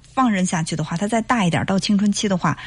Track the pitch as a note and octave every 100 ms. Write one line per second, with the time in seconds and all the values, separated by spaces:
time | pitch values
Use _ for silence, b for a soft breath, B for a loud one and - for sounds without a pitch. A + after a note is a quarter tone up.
0 | - - B3+ G3 F#3 F3 D#3+ E3 D#3+ E3+
1 | G#3 A3+ A3 B3 F#3 D3+ G2 F#3+ - G3+
2 | G#3 G3+ G#3 F#3 E3+ C#3